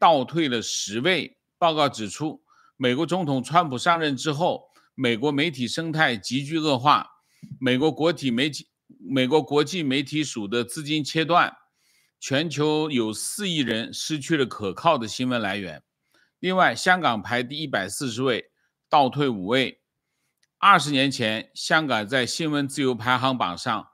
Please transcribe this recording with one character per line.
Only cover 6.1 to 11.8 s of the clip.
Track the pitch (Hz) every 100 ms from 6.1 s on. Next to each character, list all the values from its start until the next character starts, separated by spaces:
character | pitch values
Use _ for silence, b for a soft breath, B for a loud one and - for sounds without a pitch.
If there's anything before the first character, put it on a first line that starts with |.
| 117
急 | - 127
剧 | 143 160
恶 | 156 131
化， | 135 123 - _ B B B -
美 | 131 127
国 | 156
国 | 123 156
体 | 151 139
媒 | 117 151
体， | 139 - _ _ -
美 | - 135 127
国 | 156
国 | 135 143
际 | 139 185
媒 | 147 135
体 | 139 151
署 | 143 - 101
的 | 117
资 | 117 -
金 | 143 156
切 | 139 160
断， | 156 175 143 - _ _